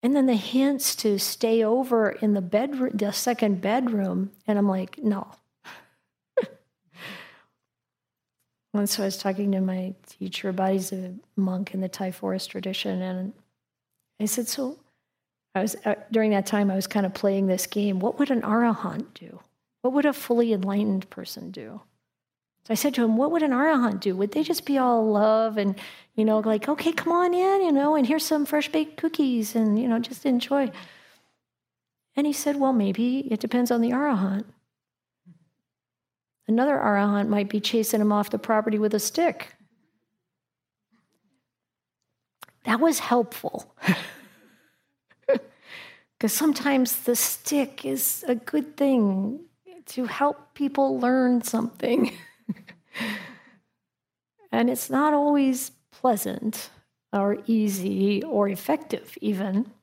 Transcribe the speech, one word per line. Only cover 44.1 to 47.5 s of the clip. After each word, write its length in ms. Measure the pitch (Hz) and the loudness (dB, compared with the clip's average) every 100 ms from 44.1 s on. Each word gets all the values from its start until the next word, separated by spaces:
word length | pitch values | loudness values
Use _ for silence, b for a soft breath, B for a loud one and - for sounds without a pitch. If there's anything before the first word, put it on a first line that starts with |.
| B B B B B B B B _ _ _ - | B B B B B B B B _ _ _ -2
<laughs> 100 | 554 - B B B B B B _ | -2 -2 B B B B B B _
'Cause 140 | 220 | -4
sometimes 720 | - 302 277 285 269 254 - | 2 0 2 2 2 2 -2
the 120 | - 240 | -2 0
stick 680 | - - - | 0 -4 -2